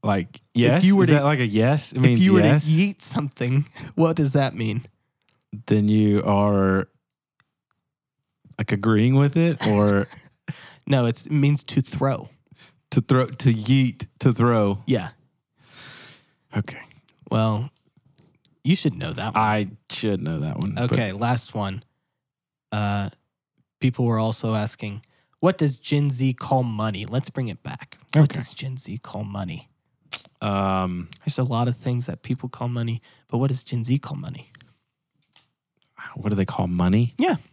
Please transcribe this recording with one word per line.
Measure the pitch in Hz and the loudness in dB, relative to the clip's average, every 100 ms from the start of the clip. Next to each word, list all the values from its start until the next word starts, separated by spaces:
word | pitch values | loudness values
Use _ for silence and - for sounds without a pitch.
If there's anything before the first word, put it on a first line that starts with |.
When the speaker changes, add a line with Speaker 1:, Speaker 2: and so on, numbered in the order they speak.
Speaker 1:
like, | 107 101 87 - _ | 0 -2 -2 -12 _
yes? | 120 120 151 | 2 4 6
Speaker 2:
If | 185 | 6
you | 196 | 6
were | 175 | 6
Speaker 1:
Is | |
Speaker 2:
to, | 151 | 6
Speaker 1:
that | |
like | 139 147 | 4 2
a | 117 | 2
yes? | 107 117 147 - | 2 2 2 -2
It | 131 | 2
Speaker 2:
if | |
Speaker 1:
means | 127 120 | 4 6
Speaker 2:
you | 190 | 6
were | 190 | 6
Speaker 1:
yes? | 160 147 151 | 6 4 4
Speaker 2:
to | |
yeet | 160 202 202 | 2 2 -2
something, | - 147 143 - 120 135 147 - - - | -8 -6 -6 -4 0 0 -2 -10 -10 0
what | 165 165 | 0 2
does | 143 | 0
that | 143 131 | 2 0
mean? | 113 110 107 - _ _ _ _ _ _ 107 - | -2 -4 -4 -8 _ _ _ _ _ _ -18 0
Speaker 1:
Then | 107 104 | 2 4
you | 107 107 101 | 4 4 2
are, | - 101 104 101 95 98 - _ _ _ _ _ _ _ _ _ _ _ _ _ _ _ _ - | 2 2 4 4 2 2 -2 _ _ _ _ _ _ _ _ _ _ _ _ _ _ _ _ -10
like, | - | -4
agreeing | 104 107 107 120 135 | 0 2 4 4 4
with | 143 165 | 4 2
it | 170 156 110 | 0 0 0
or | 104 104 101 101 - - _ - | 4 4 2 0 -10 -20 _ -16
Speaker 2:
<laughs> | - - - - | -16 -18 -20 -2
No, | 135 117 | 0 2
it's, | 117 - | -2 -2
it | |
means | 151 143 147 | 2 2 0
to | - - | -2 -4
throw. | - 143 135 131 - _ _ _ - _ _ | -2 -2 -2 -2 -10 _ _ _ -20 _ _
Speaker 1:
To | - | -4
throw, | - 127 131 | 2 0 0
to | - 131 | 0 0
yeet, | 113 107 135 127 - - _ | 0 2 2 2 -2 -16 _
to | 135 | 0
throw. | 117 120 117 101 98 - | 2 2 2 0 -2 -2
Speaker 2:
Yeah. | 120 87 _ _ _ _ _ _ - - - - - _ _ _ 110 | -2 -4 _ _ _ _ _ _ -20 -20 -20 -20 -20 _ _ _ -6
Speaker 1:
Okay. | - - - - _ _ - | -6 -12 -20 -20 _ _ -4
Speaker 2:
Well, | 110 110 107 127 _ _ _ _ _ _ _ _ _ | 0 0 -2 -6 _ _ _ _ _ _ _ _ _
you | - 190 | 0 0
should | 143 - | 0 -4
know | 82 | -10
that | - 110 | -8 -4
one. | 107 | 0
Speaker 1:
I | 107 107 98 107 _ | 2 2 -2 -8 _
should | - 110 95 | -4 -2 -2
know | 73 80 | -2 -4
that | 76 - | -4 -4
one, | 98 - | -4 -2
but | 120 | -2
Speaker 2:
Okay, | - 107 | -2 -2
last | 98 117 123 - 110 | -4 -2 -2 -4 -6
one. | 98 95 _ _ _ _ _ _ _ _ _ | -6 -8 _ _ _ _ _ _ _ _ _
Uh, | 104 104 101 95 - _ _ _ _ _ _ | -4 -2 -2 -4 -10 _ _ _ _ _ _
people | 127 123 120 | -2 0 0
were | 113 | 0
also | 110 107 113 110 | 0 -2 -2 -2
asking, | 107 - 107 104 _ _ _ _ | -4 -8 -12 -12 _ _ _ _
"What | 180 185 | -2 0
does | 147 131 | -2 -2
Gen | - 147 143 | -4 -2 0
Z | 123 135 | 0 -2
call | 127 - 131 | -2 -2 0
money?" | 123 110 110 95 98 | 0 -4 -4 -6 -6
Let's | 120 - | -6 -6
bring | - 120 | -8 -8
it | 87 | -10
back. | - 67 - - _ | -14 -14 -18 -20 _
What | 151 147 | 2 4
Speaker 1:
Okay. | - | 2
Speaker 2:
does | 120 | -10
Gen | - 131 131 | -10 -10 -10
Z | - 104 | -10 -12
call | - 104 | -12 -10
money? | 104 98 90 82 - _ _ _ _ - - _ | -8 -8 -8 -10 -14 _ _ _ _ -16 -16 _
Speaker 1:
Um, | 104 101 98 95 92 90 87 - | -4 0 0 0 -2 -6 -10 -10
Speaker 2:
There's | - - | -8 -4
a | |
lot | 127 117 120 | -2 0 -2
of | - | -2
things | 127 123 123 | -4 -6 -6
that | - | -12
people | - 127 123 | -8 -8 -8
call | - 120 | -8 -8
money, | 120 117 117 _ _ _ | -6 -6 -8 _ _ _
but | 120 | -2
what | 139 | -2
does | 127 | -2
Gen | - 123 117 | -6 -6 -2
Z | 139 | -2
call | - 143 | -4 -12
money? | - - - - - _ _ _ _ _ _ _ _ _ _ _ _ - - - | -12 -14 -18 -20 -20 _ _ _ _ _ _ _ _ _ _ _ _ -20 -18 -8
Speaker 1:
What | 107 | -4
do | 101 | -2
they | 92 | -2
call | - 90 | -2 -4
money? | 90 90 104 120 - | 0 2 2 0 0
Speaker 2:
Yeah. | 349 208 - | 0 0 -6